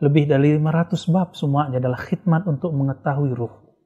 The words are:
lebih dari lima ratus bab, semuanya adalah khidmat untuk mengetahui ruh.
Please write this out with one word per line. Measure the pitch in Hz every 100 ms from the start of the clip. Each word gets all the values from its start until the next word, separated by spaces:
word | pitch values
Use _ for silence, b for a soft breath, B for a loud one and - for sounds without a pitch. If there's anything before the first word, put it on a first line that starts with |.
lebih | 143 151 147
dari | 139 147 151
lima | 156
ratus | 165 170 170 -
bab, | 185 180
semuanya | - 147 139 147 127
adalah | 127 123
khidmat | - 175 180 160
untuk | 185 143 180 139
mengetahui | 135 131 156 139 143
ruh. | 120 113 - _ _